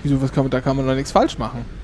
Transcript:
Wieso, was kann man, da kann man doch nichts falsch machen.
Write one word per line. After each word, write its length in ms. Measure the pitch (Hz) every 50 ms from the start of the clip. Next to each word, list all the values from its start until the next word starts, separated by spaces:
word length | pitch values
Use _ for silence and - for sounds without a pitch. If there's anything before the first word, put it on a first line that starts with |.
| -
Wieso, 180 | 143 139 131
was 100 | 135 127
kann 120 | - 147 135
man, 80 | 131
da 100 | 127 127
kann 140 | - 143 135
man 80 | 139 131
doch 100 | 131 131
nichts 160 | 135 139 -
falsch 260 | - 196 262 - -
machen. 280 | - 120 110 - 117 117 - - -